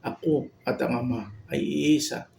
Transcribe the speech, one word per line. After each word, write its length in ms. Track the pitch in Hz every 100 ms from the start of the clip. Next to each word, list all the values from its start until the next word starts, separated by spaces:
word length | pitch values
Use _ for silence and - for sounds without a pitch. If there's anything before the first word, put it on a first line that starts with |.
Ako 480 | 131 - 170 147 - _ -
at 160 | -
ang 240 | - 123 123
Ama 240 | 113 101 - -
ay 80 | 143
iisa. 640 | 139 147 147 151 - 120 -